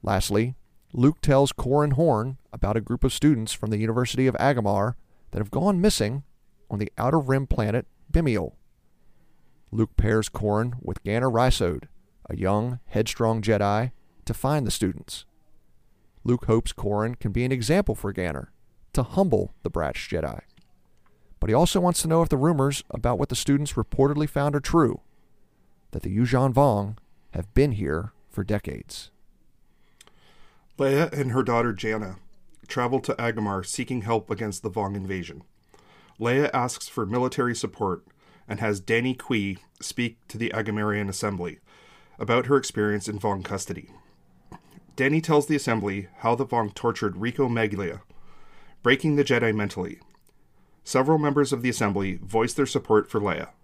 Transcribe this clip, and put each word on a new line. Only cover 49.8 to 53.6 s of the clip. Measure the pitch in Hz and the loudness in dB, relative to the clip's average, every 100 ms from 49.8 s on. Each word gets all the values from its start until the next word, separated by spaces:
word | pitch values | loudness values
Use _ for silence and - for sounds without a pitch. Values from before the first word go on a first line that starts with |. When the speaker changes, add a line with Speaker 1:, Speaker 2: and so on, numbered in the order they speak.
| 90 - - _ _ _ _ _ _ _ | -8 -10 -20 _ _ _ _ _ _ _
Speaker 2:
Several | - 135 131 160 | -2 0 4 4
members | 147 139 139 | 4 2 2
of | 135 | 0
the | 123 | -2
Assembly | 113 110 101 98 92 | 0 0 0 -2 -4
voice | 98 110 120 | -2 0 0
their | - 135 | 0 -2
support | - - 107 - | -2 4 4 4
for | 113 | -2
Leia | 104 78 73 _ | -2 -4 -6 _